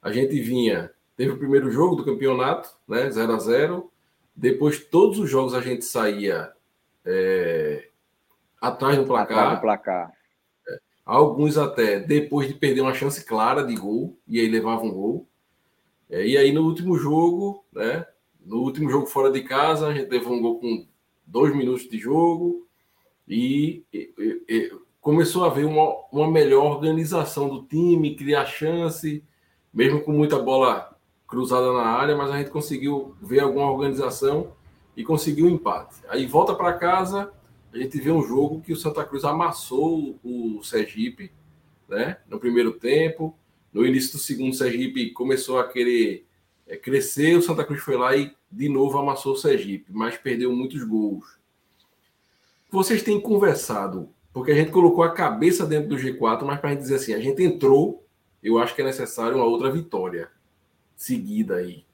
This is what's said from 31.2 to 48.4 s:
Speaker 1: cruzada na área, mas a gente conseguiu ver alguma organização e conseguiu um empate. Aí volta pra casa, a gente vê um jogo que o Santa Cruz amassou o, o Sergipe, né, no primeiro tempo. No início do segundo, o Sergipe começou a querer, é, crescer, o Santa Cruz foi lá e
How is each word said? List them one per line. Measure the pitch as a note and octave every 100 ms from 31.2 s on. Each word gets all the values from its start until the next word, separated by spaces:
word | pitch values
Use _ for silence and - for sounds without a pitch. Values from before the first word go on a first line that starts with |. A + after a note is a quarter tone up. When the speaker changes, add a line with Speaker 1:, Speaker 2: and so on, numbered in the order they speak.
| -
Speaker 1:
cruzada | B2 B2+ B2+ B2+
na | B2+
área, | A2+ A#2 C#3+ D3
mas | C#3
a | C#3+
gente | C#3+
conseguiu | D3+ D3 C#3 C#3 C#3+ C3+ -
ver | G2 C3
alguma | C#3 C3 C#3
organização | C3+ C#3 C3 B2+ A#2 C3+ D3 F3 - _ _ _ -
e |
conseguiu | A#2 D#3 D#3 D3 F3
um |
empate. | E3+ - F2 - - -
Aí | B2 C3
volta | D3 G3+ F#3+
pra | F3+
casa, | E3+ F3 F#3 F#3 G3 G3+ - _ _ _
a | A#2
gente | C3+ D3+
vê | C3+
um | D#3+
jogo | C3+ B2+ D3 D#3+
que | E3+
o | D#3
Santa | D#3 D3+
Cruz | D3 C#3
amassou | C#3+ D#3 E3+ D#3+ - C3 D#3+ D#3+ C#3 -
o, | A#2+ B2 A2+ G#2
o |
Sergipe, | - A2+ G#2+ G#2+ A#2+ A#2+ G2 _ _ _ _ _ _
né, | G2 C3+ F#3 _
no | G#2
primeiro | A#2+ A#2+ A2+
tempo. | - A#2 D3 D#3+ D#3+ D#3+ - _ _ _
No | G2+ B2+
início | C3 C3
do | C#3
segundo, | - B2+ C3
o | B2+
Sergipe | B2+ A#2+ C3 C3 A2+
começou | - B2+ C3 B2+ B2+
a | A#2+
querer, | B2+ A#2+ A#2+ G#2+ F#2 _ _ _ _ _
é, | -
crescer, | - C3+ C3+ - D#3 E3+
o |
Santa | E3+ D#3+
Cruz | D3+ D3
foi | - B2+
lá | B2+ C#3
e | C#3+ _